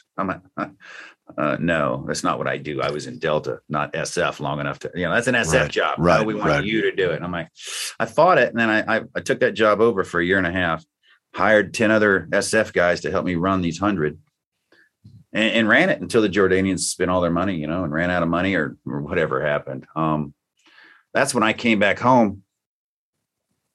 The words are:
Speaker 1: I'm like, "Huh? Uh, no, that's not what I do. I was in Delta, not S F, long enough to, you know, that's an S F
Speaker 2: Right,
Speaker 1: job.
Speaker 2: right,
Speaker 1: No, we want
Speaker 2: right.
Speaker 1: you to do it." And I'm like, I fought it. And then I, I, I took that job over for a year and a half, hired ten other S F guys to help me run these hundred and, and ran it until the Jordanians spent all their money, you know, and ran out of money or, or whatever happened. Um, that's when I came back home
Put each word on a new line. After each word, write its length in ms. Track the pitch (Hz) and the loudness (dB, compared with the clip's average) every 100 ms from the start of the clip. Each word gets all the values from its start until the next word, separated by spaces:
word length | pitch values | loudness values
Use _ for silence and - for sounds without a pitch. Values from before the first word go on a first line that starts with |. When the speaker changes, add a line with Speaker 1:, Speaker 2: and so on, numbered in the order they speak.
| _ - | _ -8
Speaker 1:
I'm 100 | 95 | -6
like, 140 | 92 - - | -8 -10 -10
"Huh? 120 | 101 - - - - _ - - | -10 -12 -20 -20 -20 _ -14 -6
Uh, 180 | 73 62 | -4 -2
no, 440 | 85 82 69 60 - | 0 0 0 -4 -6
that's 160 | 78 | -4
not 140 | 90 65 | -4 -2
what 100 | 67 | -4
I 100 | 67 | -6
do. 240 | 69 67 | -6 -6
I 100 | 67 | -4
was 160 | 73 67 | -6 -10
in 100 | - | -6
Delta, 420 | 80 76 69 58 - | -2 -2 -4 -10 -6
not 280 | 73 73 80 | -6 -4 -6
S 200 | 71 - | -6 -2
F, 240 | 78 69 | -2 -2
long 200 | 71 73 | -6 -6
enough 180 | 71 71 | -6 -8
to, 120 | - | -10
you 120 | - 85 | -6 -2
know, 80 | 104 | 0
that's 100 | 123 | 0
an 80 | |
S 220 | 123 82 123 | 0 2 0
F 60 | |
Speaker 2:
Right, 80 | 73 | 0
Speaker 1:
job. 240 | 104 82 69 | -2 -2 2
Speaker 2:
right, 220 | 85 95 | 4 4
Speaker 1:
No, 40 | |
we 120 | 110 104 | 2 -2
want 140 | 104 | 0
Speaker 2:
right. 140 | 143 | 0
Speaker 1:
you 180 | 104 110 | 0 -2
to 80 | 98 92 | -2 0
do 140 | 90 | -2
it." 60 | 78 | -2
And 100 | 87 | -6
I'm 60 | |
like, 180 | 87 82 - - - - - | -8 -10 -14 -12 -10 -8 -6
I 60 | 113 | -2
fought 320 | - 170 160 | 4 6 6
it. 120 | 117 | 4
And 100 | 117 | 2
then 100 | 113 | 2
I, 280 | 107 104 110 | 2 0 -2
I, 40 | - 90 | -4 -6
I 60 | |
took 180 | - 123 | -2 0
that 140 | 123 101 | 0 4
job 260 | 110 101 | 4 6
over 220 | 117 95 | 4 2
for 160 | 87 87 | -2 0
a 60 | 87 | 2
year 120 | 95 | 2
and 80 | 87 | 2
a 60 | |
half, 340 | 92 87 80 - _ _ _ _ | 0 0 -2 -8 _ _ _ _
hired 400 | - 98 107 95 | 0 4 4 2
ten 160 | - 107 | 0 2
other 380 | 110 107 92 80 | 4 4 2 0
S 220 | 95 95 | -2 0
F 180 | 113 107 | 0 0
guys 280 | 92 87 85 | 2 2 0
to 100 | - | -2
help 140 | 90 90 | -2 -2
me 100 | 85 | -2
run 260 | 92 95 | 0 0
these 180 | 87 82 | -2 -2
hundred 400 | 101 95 73 - _ _ _ _ _ _ _ _ - - _ | -2 0 -2 -6 _ _ _ _ _ _ _ _ -20 -20 _
and, 180 | 95 110 | -2 0
and 160 | 110 110 | 2 4
ran 220 | 123 185 | 4 4
it 100 | - | 0
until 220 | 90 92 | 2 2
the 80 | 107 | 2
Jordanians 520 | 92 95 92 95 90 | 4 4 4 2 0
spent 280 | - - 90 | -4 -2 0
all 100 | 90 | 0
their 100 | 87 | 0
money, 240 | 85 98 85 | 0 -2 -4
you 120 | 76 | -4
know, 160 | 87 | -4
and 80 | 85 | -4
ran 180 | 76 90 | -2 -2
out 100 | 90 | 0
of 60 | 82 | 0
money 240 | 85 92 87 | 0 0 0
or, 220 | 71 58 - | -2 -6 -8
or 160 | 69 | -8
whatever 420 | 73 87 76 65 76 | -4 -2 0 0 0
happened. 400 | 73 71 65 - 78 | -2 -4 -14 -10 -4
Um, 380 | 80 76 73 - _ _ _ _ - _ _ | -2 -2 -4 -12 _ _ _ _ -20 _ _
that's 220 | 113 139 | -2 0
when 100 | 123 | 2
I 100 | 110 | 0
came 260 | 107 120 107 | 0 0 2
back 180 | 101 92 | 2 2
home 460 | 123 127 107 95 _ _ _ _ _ _ _ _ _ _ _ _ _ | 4 4 2 -2 _ _ _ _ _ _ _ _ _ _ _ _ _